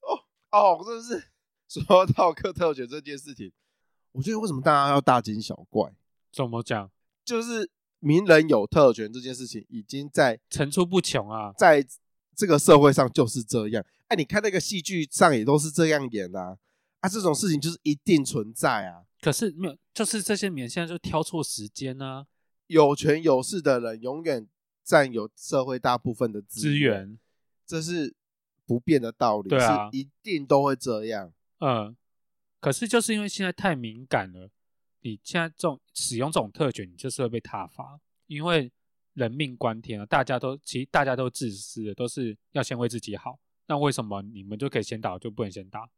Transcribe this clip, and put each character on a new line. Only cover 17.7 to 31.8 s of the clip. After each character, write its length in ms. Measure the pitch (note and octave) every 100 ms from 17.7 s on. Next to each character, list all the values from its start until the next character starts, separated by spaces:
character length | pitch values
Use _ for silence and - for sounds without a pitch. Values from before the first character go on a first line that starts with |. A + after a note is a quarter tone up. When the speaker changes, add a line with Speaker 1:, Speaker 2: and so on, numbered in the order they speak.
Speaker 1:
是 80 | E3+
一 120 | -
定 300 | D3 - E3
存 280 | C3 D3 G#2+
在 340 | A2+ D3+ A#2 F#2+
啊。 180 | F2 F2+ _
Speaker 2:
可 120 | E3
是 180 | C3+ A3
没 160 | D#3+ F3+
有， 80 | C#3 _
就 120 | -
是 180 | G#3+ G#3+
这 120 | F#3
些 140 | G3+ G3+
名 140 | D#3
人 60 | A#2+
现 140 | F3
在 40 | E3+
就 120 | F3
挑 240 | - D#3+
错 200 | D#3+ E3+
时 260 | C#3+ - G#2
间 320 | - C3+ C3
啊。 260 | C3+ C3 C#3 _ _ _ _
Speaker 1:
有 280 | D#3 D3
权 280 | C#3+ D#3 D3+
有 200 | E3 C3
势 180 | B2+ G3
的 200 | D3 B2+
人 200 | A#2 A2
永 220 | A#2+ C#3+
远 260 | E3 C3 G#2+ _ _ _
占 300 | - E3 C3+
有 160 | A2+ A2 _
社 280 | - C#3+
会 140 | C3 B2+
大 200 | B2+ B2
部 140 | -
分 200 | A2+ A#2+
的 80 | G#2
资 340 | G2+ - D3+ D3
源， 280 | C#3 G2+
Speaker 2:
资 40 | G2
源。 100 | A2 _ _ _ _ -
Speaker 1:
这 160 | E3
是 320 | D#3+ F3 C#3+ _ _ _ _ _ _
不 140 | A#2+
变 200 | C#3+ D3
的 120 | A2+
道 280 | - A#2+ G#2+
理， 100 | F#2+
Speaker 2:
对 120 | C#3
啊。 280 | A#2 G#2+ G#2
Speaker 1:
是 80 | C3
一 120 | C#3 _
定 240 | A3 E3+ C3+
都 160 | C#3+
会 120 | C#3
这 320 | C3+ C3 A2 A2
样。 260 | G#2+ F#2 _ _ _
Speaker 2:
嗯， 360 | D3 A#2+